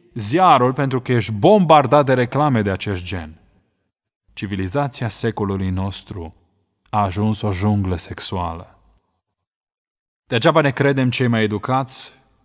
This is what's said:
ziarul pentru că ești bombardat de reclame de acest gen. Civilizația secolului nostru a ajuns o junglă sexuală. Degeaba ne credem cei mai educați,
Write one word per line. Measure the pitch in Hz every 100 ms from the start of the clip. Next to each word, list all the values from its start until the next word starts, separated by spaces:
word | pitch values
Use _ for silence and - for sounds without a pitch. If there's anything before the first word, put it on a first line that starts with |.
| _
ziarul | - 104 147 185 143 127
pentru | 135 139 127
că | 120
ești | 123 101
bombardat | 107 139 214 170 156 135 143 135
de |
reclame | 127 123 131 151 120
de | 101
acest | 92 - 92
gen. | 87 92 78 82 _ _ _ _ _ _ _ _ _
Civilizația | - 101 98 95 139 143 - 117
secolului | - 117 - 101 98 95
nostru | 92 98 92 - 92 82 - _ _ _ _ _
a | 107
ajuns | 101 90 110 107
o | 107
junglă | 92 104 104 95 87
sexuală. | - 92 - 95 87 82 92 _ _ _ _ _ _ _ _ _ _ _ _ _ _ _ _
Degeaba | 120 160 156
ne | 143
credem | 127 139 135 127
cei | 120 123
mai | 117
educați, | 107 104 - 131 131 - - - _ _